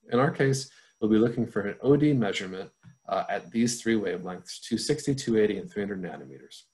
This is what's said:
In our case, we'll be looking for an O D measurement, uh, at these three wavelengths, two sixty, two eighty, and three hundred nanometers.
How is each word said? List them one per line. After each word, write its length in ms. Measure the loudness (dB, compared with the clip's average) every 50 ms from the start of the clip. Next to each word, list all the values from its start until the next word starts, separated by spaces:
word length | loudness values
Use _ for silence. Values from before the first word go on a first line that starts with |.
| _ 0
In 80 | 2 2
our 120 | 2 2
case, 380 | 2 2 2 2 2 0 -4 -10 -16 -20 _ _ _ _
we'll 120 | 2 4
be 60 | 6
looking 300 | 6 4 4 2 -2 -4
for 140 | -2 -2 -4
an 160 | -4 -4 -6 -2
O 140 | 4 4 6
D 180 | 6 6 4 4
measurement, 560 | 2 2 0 -2 -4 -6 -8 -8 -10 -12 -14 _ _ _ -20 -20 _ _
uh, 160 | -4 -2 -2 -2 -2
at 200 | -6 -6 -6 -4
these 320 | 0 0 0 0 0 -2
three 140 | 0 0 0
wavelengths, 640 | 2 0 -2 -4 -4 -6 -10 -12 -12 -14 -16 -18 -16
two 160 | -6 -4 -4
sixty, 380 | -4 0 -2 -2 0 0 -2 -2
two 240 | -2 0 2 4 4
eighty, 180 | 4 4 2
and 140 | -2 -6 -8
three 100 | -6 -6
hundred 220 | -6 -4 -6 -6 -8
nanometers. 600 | -8 -10 -12 -14 -16 -18 -20 -20 -20 -20 -20 _ _